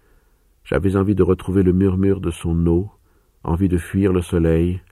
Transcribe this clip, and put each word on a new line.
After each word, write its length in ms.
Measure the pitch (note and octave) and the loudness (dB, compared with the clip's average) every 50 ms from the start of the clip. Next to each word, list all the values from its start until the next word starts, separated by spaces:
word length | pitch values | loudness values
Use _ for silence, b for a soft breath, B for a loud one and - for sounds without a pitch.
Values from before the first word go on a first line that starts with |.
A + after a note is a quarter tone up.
| _ _ _ _ _ _ _ _ _ _ _ _ - | _ _ _ _ _ _ _ _ _ _ _ _ -10
J'avais 320 | - - - F2 G2 F#2 | -4 -4 -2 0 0 0
envie 200 | G2 G2 G2 G#2 | 0 0 0 2
de 80 | F#2+ F#2+ | 2 2
retrouver 400 | F2 F#2 - - - F#2 G2 F#2+ | 2 0 -2 -2 -2 0 2 2
le 100 | F2+ F2 | 4 2
murmure 480 | F#2 G2 G2 F#2 F#2+ F#2+ G2 G2 F#2+ | 2 2 2 0 0 0 0 0 0
de 100 | F#2 F2+ | -2 -6
son 340 | D#2+ - - E2+ E2+ E2+ E2+ E2+ | -8 -6 -4 -4 -2 0 2 2
eau, 240 | E2+ F2 F#2+ G#2 - _ _ _ _ _ _ _ _ _ - | 2 0 0 -4 -12 _ _ _ _ _ _ _ _ _ -6
envie 260 | - E2+ E2+ G2 F#2 | -4 -2 0 0 0
de 80 | F2+ F2 | 0 -2
fuir 360 | - - - F#2+ G2 G2 F#2 | -4 -2 -2 0 0 2 2
le 80 | F#2 | 0
soleil, 600 | F2 - - F2 E2 E2 D#2+ D#2+ E2+ F2 F2+ F#2+ - _ | -2 -2 -2 0 2 2 2 2 0 -2 -4 -6 -10 _